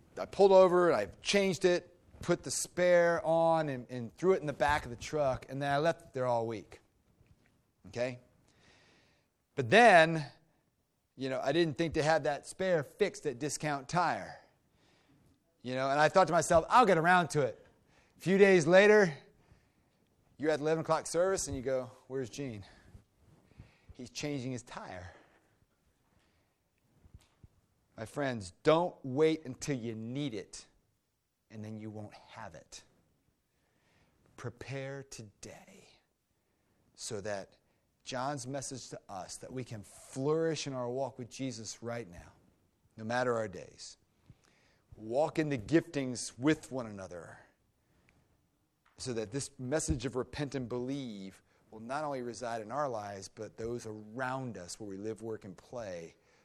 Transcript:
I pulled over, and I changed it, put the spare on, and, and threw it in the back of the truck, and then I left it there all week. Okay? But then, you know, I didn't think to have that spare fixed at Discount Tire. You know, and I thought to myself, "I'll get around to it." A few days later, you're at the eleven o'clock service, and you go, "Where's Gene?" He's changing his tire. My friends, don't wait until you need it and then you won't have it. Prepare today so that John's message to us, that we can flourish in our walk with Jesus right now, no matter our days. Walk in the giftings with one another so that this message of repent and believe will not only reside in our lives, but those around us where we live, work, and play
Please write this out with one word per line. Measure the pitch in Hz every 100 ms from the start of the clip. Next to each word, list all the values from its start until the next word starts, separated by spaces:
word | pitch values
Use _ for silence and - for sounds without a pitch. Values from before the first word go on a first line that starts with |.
| _ -
I | 196
pulled | - 196
over, | 190 185 180 175
and | 123
I | 101 -
changed | - 202 196 180
it, | 180 175 - _ _ -
put | - 175
the | -
spare | - - - 180 175 170 170
on, | - 165 165 165 156
and, | 127 117
and | 127 113 -
threw | 175
it | 190
in | 151
the |
back | 135 143 147
of | 127
the | 117
truck, | - 151 139 123 -
and | 135
then | 143
I | 143
left | 160 165
it | -
there | 135 127
all | 120 113
week. | 110 - - _ _ _ _ _ _ _ _ _ _ 92
Okay? | 104 127 120 - _ _ _ _ _ _ _ _ _ _ _ _
But | - 120
then, | 185 240 180 160 165 143 - _ _ _ _ _ _ _ -
you | 131
know, | 127
I | 131
didn't | 147 170 135
think | 170
to | 156
have | 147 160
that | 147 143 -
spare | - 185 170
fixed | 139 - 196 - 151
at | 123
Discount | 147 - 151 143 131
Tire. | 170 165 113 87 - - _ _ _ _ _ _ _ _ _ _ _
You | 123 127
know, | 135
and | 139
I | 151
thought | 190 180
to |
myself, | 165 147 170 160
"I'll | 233 226
get | 165
around | 165 180 170
to | 151
it." | 127 - - _ _ _ _ _
A |
few | 160 196
days | 196 185 156
later, | 185 208 214 190 143 - _ _ _ _ _ _ _ _ _ _ -
you're | 139
at | 151
the |
eleven | 151 160
o'clock | 156 160 -
service, | 165 185 190 147
and | 139
you |
go, | 127 131 123 - -
"Where's | 131 123
Gene?" | - 139 107 - - - - - _ _ _ _ - - _ -
He's | - 123
changing | - 147 143 123
his | 123
tire. | - - 214 92 90 - _ _ _ _ _ _ _ _ _ _ _ _ _ _ _ _ _ _ - - _ _ - _ _ _ _ -
My |
friends, | 110 - 139 120 92 -
don't | - 156 175 -
wait | 135 127 160 156
until | 127 - - 135
you | 113 110
need | 113 131 147
it | 107 - - - _ _ _ _ _ _ _ _
and | 110
then | 107 110
you | 110
won't | 107 107 - -
have | - 104
it. | 80 - - - _ _ _ _ _ _ _ _ _ _ _ _ _ _ -
Prepare | 120 - - 135 135 139 135
today | - 107 - 107 - - - - _ _ _ _ _ _ _ _ _ _
so | - - 107
that | 98 101 - _ _ _ _ _
John's | - 131 131 147 123
message | 139 127 127 -
to | 147 -
us, | 98 85 -
that | -
we | 131
can | 120 107
flourish | 98 - - 135 135 160 165 156 147
in |
our | 131 123
walk | 127 135 -
with | 120
Jesus | - 135 113 107 -
right | 117 120 101
now, | 85 69 - _ _ _ _ _ -
no |
matter | 110 120 127 117
our | 110
days. | 87 - - - - _ _ - - _ _ _ _ _ -
Walk | 107 120 156 165
in | 156
the | 139
giftings | 98 160 165 147 131 117 - -
with | 139 156 -
one | 131 117
another | 101 92 87 80 - - _ _ _ _ _ _ _ _ _ _ _ _ _ _ -
so | -
that | 113 107
this | 139 135 -
message | 127 151 - 147 131
of | 127
repent | 120 - 147
and | 135 120
believe | 123 127 139 127 104 95 - _ _ _
will | 110
not | 117 139
only | 151 139
reside | 120 110 120 117
in | 104
our | 131 147
lives, | 113 104 101 98
but | - 104 -
those | 113 120 113
around | 107 107 113 127 131 127 98
us | 87 -
where | 107
we | 95
live, | 107 107
work, | 113 107
and | 104 85
play | - 127 107 87 85 - _ _